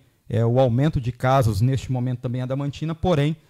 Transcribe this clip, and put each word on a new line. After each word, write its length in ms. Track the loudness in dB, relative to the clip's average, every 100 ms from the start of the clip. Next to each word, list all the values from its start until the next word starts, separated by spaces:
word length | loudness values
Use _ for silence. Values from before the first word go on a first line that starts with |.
| _ _ -6
é, 160 | 0 2
o 140 | 4
aumento 420 | 2 2 0 0
de 100 | -4
casos 500 | -2 2 2 2 2
neste 300 | 0 0 -2
momento 280 | -4 -4 -4
também 220 | -6 -6
em 20 |
Adamantina, 500 | -4 -4 -6 -6 -8
porém, 420 | -4 0 2 2 -2 _